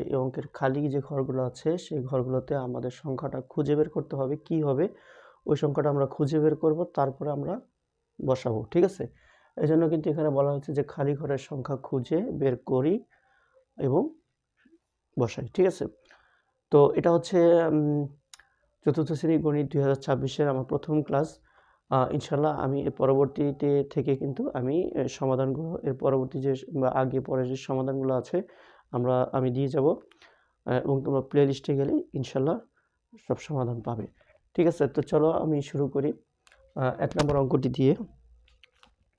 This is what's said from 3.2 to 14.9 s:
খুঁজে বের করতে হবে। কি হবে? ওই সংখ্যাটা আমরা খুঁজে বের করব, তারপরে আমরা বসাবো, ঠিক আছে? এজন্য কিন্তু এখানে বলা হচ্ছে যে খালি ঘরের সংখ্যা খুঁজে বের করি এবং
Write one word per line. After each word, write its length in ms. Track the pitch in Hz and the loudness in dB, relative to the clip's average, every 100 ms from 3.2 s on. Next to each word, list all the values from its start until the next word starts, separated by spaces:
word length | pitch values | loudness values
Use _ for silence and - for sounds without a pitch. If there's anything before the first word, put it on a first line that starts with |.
| 151 131 131 | -6 -8 -6
খুঁজে 220 | - 143 147 | -4 0 2
বের 140 | 151 - | 2 -2
করতে 180 | 139 139 | -4 -4
হবে। 200 | 131 151 - | -4 -4 -2
কি 120 | 165 147 | 0 2
হবে? 180 | 135 196 - - - - - - | 2 0 -4 -20 -20 -20 -10 -2
ওই 100 | 147 | 0
সংখ্যাটা 280 | 147 139 147 | 0 0 0
আমরা 120 | 143 135 - | 2 0 0
খুঁজে 220 | 147 151 | 0 2
বের 120 | 151 151 | 2 4
করব, 160 | 160 156 175 - | 2 2 0 -2
তারপরে 320 | 139 131 147 143 | -2 -2 -6 -4
আমরা 160 | 143 214 - _ _ _ _ - | -4 -6 -10 _ _ _ _ -6
বসাবো, 420 | 135 127 127 110 113 | -2 -2 -2 -4 -2
ঠিক 120 | 170 185 | 2 2
আছে? 160 | 190 127 - _ _ _ - | 0 -10 -12 _ _ _ -2
এজন্য 200 | 151 160 165 | 2 4 4
কিন্তু 200 | 160 151 | 2 0
এখানে 200 | 151 156 | 0 2
বলা 220 | 139 139 | 2 2
হচ্ছে 220 | 143 143 | 0 -2
যে 100 | 143 147 | -4 -4
খালি 260 | - 139 143 | -2 -2 -2
ঘরের 220 | 151 139 | -2 -4
সংখ্যা 380 | - 139 127 135 | -4 -8 -6 -6
খুঁজে 420 | - 135 120 160 247 | -4 -4 0 -2 -2
বের 240 | 147 135 123 - | -2 0 0 0
করি 280 | 131 143 220 - _ _ _ _ _ _ - | 0 2 0 -2 _ _ _ _ _ _ -4
এবং 240 | 135 147 302 - _ _ _ _ _ _ _ | 0 2 0 -4 _ _ _ _ _ _ _